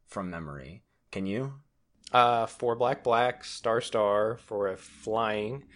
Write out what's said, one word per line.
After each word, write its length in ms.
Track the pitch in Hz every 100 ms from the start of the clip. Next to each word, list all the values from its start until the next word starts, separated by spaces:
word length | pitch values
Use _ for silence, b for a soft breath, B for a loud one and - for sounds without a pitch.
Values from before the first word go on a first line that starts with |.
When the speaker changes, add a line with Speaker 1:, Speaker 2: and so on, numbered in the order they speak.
| _
Speaker 1:
from 220 | 104 92
memory. 540 | 85 78 71 65 101 _ _ _
Can 140 | 98 95
you? 360 | 104 139 139 - _ _ _ -
Speaker 2:
Uh, 360 | 123 120 117 113
four 280 | - 120 117
black, 280 | 123 139
black, 420 | 123 117 123 - -
star, 340 | - 117 117
star 580 | - 117 104 104 107 117
for 300 | - 104 98
a 80 | 95
flying, 840 | - - - 110 110 107 107 139 -